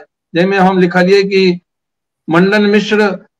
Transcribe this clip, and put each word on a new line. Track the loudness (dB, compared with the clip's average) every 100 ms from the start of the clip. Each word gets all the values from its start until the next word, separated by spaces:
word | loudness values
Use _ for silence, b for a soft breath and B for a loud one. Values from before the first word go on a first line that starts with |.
| -10 _ _ -4
जैमे | -2 0
हम | 0 0
लिखलिए | 0 0 2 2
कि | 0 0 0 -2 _ _ _ _ _ _ -2
मंडन | 0 2 0
मिश्र | 2 0 0 -2 -2 -4 _